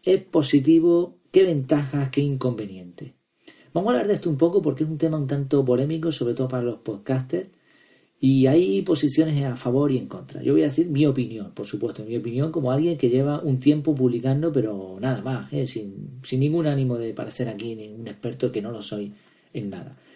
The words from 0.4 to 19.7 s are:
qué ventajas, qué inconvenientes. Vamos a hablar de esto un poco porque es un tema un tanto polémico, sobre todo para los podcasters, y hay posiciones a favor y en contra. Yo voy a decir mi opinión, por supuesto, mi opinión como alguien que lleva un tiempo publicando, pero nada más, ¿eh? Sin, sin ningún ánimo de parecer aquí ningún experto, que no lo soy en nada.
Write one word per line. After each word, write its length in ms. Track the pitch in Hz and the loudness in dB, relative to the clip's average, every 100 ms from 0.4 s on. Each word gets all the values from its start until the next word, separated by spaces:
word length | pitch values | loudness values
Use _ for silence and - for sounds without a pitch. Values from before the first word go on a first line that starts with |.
| 139 147 135 165 170 170 180 - _ | 4 4 6 6 6 4 2 -6 _
qué 120 | 190 | 4
ventajas, 680 | 190 151 131 147 139 147 135 | 4 2 2 0 0 -2 -2
qué 100 | - | 0
inconvenientes. 960 | 143 131 131 110 104 95 90 - - _ _ _ - - _ | 0 0 -2 -4 -6 -12 -16 -18 -18 _ _ _ -20 -20 _
Vamos 180 | 165 202 | -2 2
a 20 | |
hablar 160 | 247 208 | 2 2
de 60 | 196 | 0
esto 140 | 175 | 0
un 80 | 139 | 2
poco 240 | 165 196 | 4 4
porque 220 | 156 135 | 2 0
es 60 | 156 | -2
un 80 | 156 | 0
tema 200 | 165 156 | -2 0
un 100 | 135 | -2
tanto 360 | 139 135 143 | -2 0 2
polémico, 480 | 127 123 143 160 165 | 4 2 0 -2 -2
sobre 220 | 147 120 | -2 -2
todo 160 | 120 127 | -2 -2
para 140 | 127 | -2
los 160 | 120 110 | -4 -6
podcasters, 680 | - 101 - 131 131 180 190 _ _ _ _ _ _ _ | -8 -8 -4 -4 -2 -6 -6 _ _ _ _ _ _ _
y 260 | 131 135 131 | 2 6 6
hay 340 | 156 185 196 | 6 4 2
posiciones 600 | - 156 147 135 160 147 135 | 0 0 2 2 2 2 -2
a 100 | 123 | -4
favor 380 | 123 131 143 | 0 2 2
y 40 | 131 | 0
en 100 | - | -4
contra. 360 | - - - | -12 -14 -4
Yo 80 | 123 | 2
voy 120 | 151 | 4
a 20 | 151 | 2
decir 240 | 135 175 | 2 0
mi 160 | 139 151 | 2 2
opinión, 480 | 131 117 110 101 | 2 -2 -6 -12
por 120 | - 104 | -12 -10
supuesto, 380 | 107 117 - | -6 -6 -6
mi 140 | 107 117 | -8 -6
opinión 340 | 113 120 156 | -4 -2 -2
como 220 | 160 131 | -2 0
alguien 240 | 139 170 160 | 0 0 2
que 100 | 123 | 2
lleva 320 | 127 139 147 | 2 2 0
un 220 | 151 127 | 0 2
tiempo 340 | 139 151 151 139 | 4 2 2 2
publicando, 560 | 127 120 127 139 165 | 2 0 0 0 0
pero 460 | 143 110 101 95 95 | 0 -2 -4 -10 -6
nada 220 | 127 117 | -4 -4
más, 320 | 127 123 - | -4 -8 -6
¿eh? 120 | 143 127 | -6 -6
Sin, 540 | 113 101 101 101 - | -6 -10 -12 -14 -14
sin 180 | - 131 | -6 -2
ningún 260 | 143 165 156 | 0 0 0
ánimo 300 | 139 131 120 | 0 0 -2
de 160 | 113 | -6
parecer 340 | 104 - - 120 | -8 -10 -6 -6
aquí 280 | 104 117 110 | -6 -10 -10
ningún 340 | 107 107 113 | -14 -14 -14
experto, 420 | - 117 127 123 | -10 -10 -4 -2
que 100 | 110 | -2
no 120 | 104 | -6
lo 80 | 110 | -8
soy 320 | 104 107 101 - _ _ _ | -10 -8 -10 -12 _ _ _
en 160 | - | -10
nada. 280 | 101 | -10